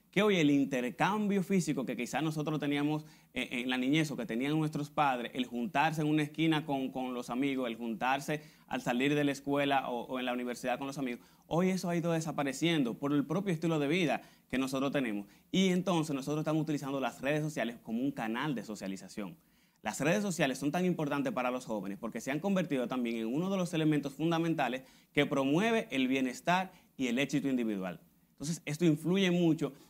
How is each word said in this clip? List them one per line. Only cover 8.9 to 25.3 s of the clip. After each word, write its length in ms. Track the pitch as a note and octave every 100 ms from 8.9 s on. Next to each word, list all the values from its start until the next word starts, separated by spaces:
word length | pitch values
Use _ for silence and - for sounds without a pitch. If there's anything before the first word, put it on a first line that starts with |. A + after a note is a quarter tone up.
| B2 C#3
de 80 | D3
la 100 | C#3+
escuela 580 | C3+ C#3+ C#3+ C#3+ C3+ B2+
o, 140 | A#2+ -
o 120 | B2+
en 60 |
la 80 | B2
universidad 460 | B2 B2 A#2+ B2 B2
con 80 | C#3
los 100 | C#3+
amigos, 240 | B2+ A#2+ - _ -
hoy 220 | D#3+ F#3
eso 220 | F#3 F3
ha 60 | E3+
ido 160 | E3+
desapareciendo 840 | E3 D#3 C#3+ C#3 C3 E3 D#3+ A#2+ G#2
por 140 | C#3+
el 140 | D3 C3+
propio 260 | F3 G3+
estilo 260 | D#3+ E3 D#3
de 100 | C#3+
vida 340 | F3+ D3 G#2+ - - -
que 80 | B2+
nosotros 340 | C3 C3+ C#3
tenemos. 360 | C#3+ A#2+ G2+ G2+ - -
Y 160 | F#3 F#3+
entonces 480 | F3+ F#3 E3+ D#3 C#3
nosotros 240 | C#3+ D3+
estamos 220 | D#3 D#3
utilizando 360 | D#3 C#3 C3+ C#3
las 220 | A#2+ -
redes 220 | C3 D3+
sociales 340 | D#3 C#3+ A#2 A#2+
como 180 | - A2+
un 100 | C#3
canal 440 | C#3 A2 A#2 D3+
de 100 | A2+
socialización. 720 | G#2+ G2+ G2 F#2+ F#2+ - F#2+ E2+ _ _ _ _ A2
Las 140 | G#2
redes 200 | C#3+ G#3
sociales 380 | G3+ E3+ C#3 B2+
son 140 | D#3+
tan 120 | F3+
importantes 480 | F3+ E3 C#3+ C#3+ C3
para 200 | A#2+ B2+
los 120 | B2+
jóvenes 320 | A#2+ G#2+ F#2+ G2
porque 240 | A2+ A#2
se 120 | C3
han 80 | D#3
convertido 480 | G3+ F#3+ F3+ C3+ A#2+
también 300 | C3 A#2 A#2
en 80 | A2+
uno 160 | C#3 F#3+
de 60 | G3
los 160 | F3
elementos 420 | D#3+ D#3 D3+ C#3+
fundamentales 680 | - E3 E3 E3 D#3 B2 B2+ - - _
que 140 | D3
promueve 600 | C#3